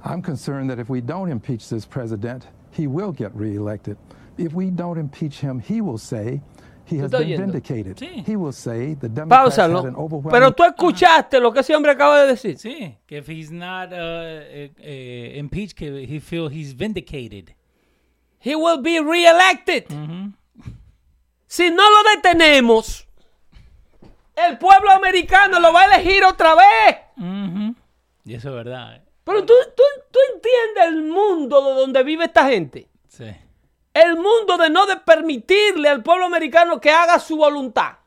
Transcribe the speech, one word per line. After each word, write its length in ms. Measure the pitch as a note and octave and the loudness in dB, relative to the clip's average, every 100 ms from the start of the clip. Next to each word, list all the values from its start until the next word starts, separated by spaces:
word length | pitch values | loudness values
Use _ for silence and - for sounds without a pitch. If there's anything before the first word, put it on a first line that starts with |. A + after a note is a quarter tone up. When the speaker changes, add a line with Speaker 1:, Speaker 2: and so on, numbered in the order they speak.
Speaker 1:
I'm 180 | - E3 | -10 -10
concerned 480 | F3 C3+ - C#3 C3 | -8 -10 -8 -8 -6
that 100 | B2 | -8
if 100 | A#2+ | -8
we 120 | B2+ | -8
don't 280 | A#2+ F3 F#3 | -6 -8 -8
impeach 380 | B2 - A#2 - | -8 -8 -10 -8
this 160 | A2+ - | -12 -10
president, 640 | C#3 A2+ A2 A#2 B2+ - _ _ - | -10 -8 -8 -8 -12 -18 _ _ -8
he 100 | D3 | -6
will 240 | C#3 G#3 | -6 -8
get 200 | C#3+ G#2+ G#2 | -10 -12 -8
reelected. 640 | G#2+ G2+ G#2 G#2 - G2+ _ - - - | -8 -8 -8 -10 -12 -16 _ -20 -20 -10
If 160 | E3+ | -8
we 180 | E3 F#3+ | -6 -6
don't 260 | F3 F3 E3 | -6 -8 -8
impeach 420 | D3 - D#3 - | -10 -10 -12 -8
him, 180 | C#3 B2+ | -10 -8
he 220 | - A3+ | -8 -6
will 160 | G3+ A2 | -6 -8
say 440 | - A#2 G#2+ C#3 - _ - _ _ | -10 -10 -8 -10 -12 _ -20 _ _
he 100 | D3+ | -8
Speaker 2:
¿Tú 60 | |
Speaker 1:
has 80 | C#3 | -4
Speaker 2:
estás 80 | - | -6
Speaker 1:
been 80 | D#3+ F3 | -6 -6
Speaker 2:
oyendo? 120 | F#3+ | -6
Speaker 1:
vindicated. 440 | F3 - B2 F#2+ F#2 | -8 -8 -10 -10 -14
Speaker 3:
Sí. 260 | C#4+ E4+ F#3+ | -16 -12 -8
Speaker 1:
He 100 | G#3+ | -8
will 160 | D#3+ | -8
say 420 | B2+ B2 A2+ C#3 D3 | -10 -10 -8 -8 -10
the 140 | A#2+ | -10
Democrats 460 | A2+ D#3 C4 C4 A3+ | -10 2 4 4 2
Speaker 2:
Páusalo. 220 | F3 F3+ | 0 0
Speaker 1:
had 80 | C3+ | -6
an 80 | B2+ | -10
overwhelming 360 | D#3 D#3 C#3+ | -10 -10 0
Speaker 2:
Pero 200 | A#3+ C4 | 4 4
tú 100 | B3+ | 4
escuchaste 760 | F4 - F4 - F4+ D#4+ - C4 | 2 2 -2 4 4 4 2 0
lo 120 | A#3+ | 2
que 80 | A#3 | 0
ese 160 | C4 D4+ | 0 0
hombre 160 | D4 | 2
acaba 300 | C4+ C#4+ D4 | 2 4 4
de 60 | C#4 | 4
decir. 300 | B3 G#3 C#3 | 0 -4 -10
Speaker 3:
Sí, 400 | G#3+ D4+ F#3 G#2+ _ | -14 -14 -16 -18 _
que 120 | D3 | -18
if 100 | C#3+ | -16
he's 220 | D#3+ D3+ | -16 -16
not, 400 | E3+ F3 F#3 F#3 | -16 -14 -14 -12
uh, 40 | F3+ | -12
eh, 760 | E3 E3+ E3 D#3+ C#3+ C#3+ C#3+ _ | -10 -10 -12 -16 -18 -18 -20 _
eh, 540 | D3 C3+ B2+ B2 A#2+ C3 | -20 -18 -16 -16 -14 -14
impeached, 380 | D3 E3+ G3+ - | -12 -10 -12 -14
que 260 | D3+ C#3 | -14 -14
he 160 | B2 D3+ | -12 -14
feel 280 | - E3+ D#3+ | -12 -10 -10
he's 240 | D#3 C#3+ B2+ | -10 -14 -10
vindicated. 720 | G#3 F#3+ - D3 A#2 G2+ F2 _ _ _ _ _ _ _ _ _ | -10 -10 -12 -16 -16 -18 -20 _ _ _ _ _ _ _ _ _
Speaker 2:
He 140 | A#3 D#4 | -8 -4
will 260 | E4 E4 | -2 -2
be 200 | C#4 E4 | -2 -2
reelected. 840 | D4 E4+ E4+ E4+ F#4+ D#4 - D4+ - | 0 2 4 6 4 2 -4 -6 -6
Speaker 3:
Ujú. 400 | D3 D3+ E3+ G3+ G3 _ _ - - _ _ _ _ _ _ _ | -14 -12 -12 -14 -16 _ _ -20 -20 _ _ _ _ _ _ _
Speaker 2:
Si 240 | - F4 | -2 0
no 140 | E4+ G#4 | 4 6
lo 200 | G#4 G#4+ G#4 | 6 6 4
detenemos, 880 | F#4 E4+ D#4+ C#4 A#3 A3+ - - - _ _ _ _ _ _ _ _ _ - _ _ - | 2 4 6 6 4 2 0 -16 -18 _ _ _ _ _ _ _ _ _ -20 _ _ -2
el 220 | F4 C4 | -2 0
pueblo 340 | F4+ G4 G4 | 6 6 8
americano 680 | F#4+ F#4+ F#4 E4+ F#4 G4 F4+ | 4 4 0 2 2 4 4
lo 140 | E4+ | 4
va 80 | E4+ | 6
a 140 | G4 F#4+ | 6 4
elegir 260 | F4+ G4 | 4 4
otra 320 | F#4+ F#4+ E4 D#4+ | 4 4 4 8
vez. 400 | G4+ A4 G#4 - _ - | 6 6 2 0 _ -14
Speaker 3:
Ujú. 580 | F3+ G3 G3 F#3 G#3+ A#3+ _ _ _ _ | -12 -10 -8 -8 -8 -10 _ _ _ _
Y 100 | - A#2 | -18 -14
eso 120 | C3 | -12
es 60 | B2+ | -12
verdad, 400 | A#2 B2+ A#2 A2+ | -12 -14 -16 -20
¿eh? 60 | _ _ - | _ _ -4
Speaker 2:
Pero 160 | G4+ F#4+ | -4 4
tú, 80 | A#4+ - - | 4 4 2
tú, 80 | C#5 C#5+ _ | 2 2 _
tú 100 | A#4+ C5+ | 0 0
entiendes 520 | G4 A4+ B4 A4+ G#4 E4+ | 0 0 0 0 2 2
el 240 | D#4+ D#4 | 2 -4
mundo 480 | E4+ G#4 E4+ C4+ C#4+ | 0 0 0 2 2
de 200 | C#4 C4 | 2 0
donde 200 | C4 C4 | 0 0
vive 200 | C4 D#4+ E4 | 0 -2 0
esta 220 | E4 C#4 | 2 2
gente. 400 | A3+ D3 B2+ _ _ _ | 0 -4 -14 _ _ _
Speaker 3:
Sí. 160 | _ A2+ G2 _ _ _ _ _ | _ -20 -20 _ _ _ _ _
Speaker 2:
El 220 | - E4+ E4 | 4 4 4
mundo 420 | F#4+ A#4 G4+ F4 | 0 0 0 0
de 120 | E4 | 2
no 160 | D#4+ G4+ | 2 0
de 100 | F#4 | -2
permitirle 920 | - D#4+ D#4+ C4 - F#4+ G#4 F4 D4 | -4 -4 -4 -8 -2 0 0 0 -2
al 120 | C#4+ | -2
pueblo 240 | A3 F4+ F4+ | -2 -2 0
americano 540 | E4+ D#4 D4+ E4+ D4+ | -4 0 2 2 0
que 100 | D4 | 2
haga 300 | D#4 E4+ E4+ | 2 2 0
su 160 | - D#4 | -2 0
voluntad. 600 | D4+ D4 C4 A3+ E3 - | 0 0 -6 -4 -6 -8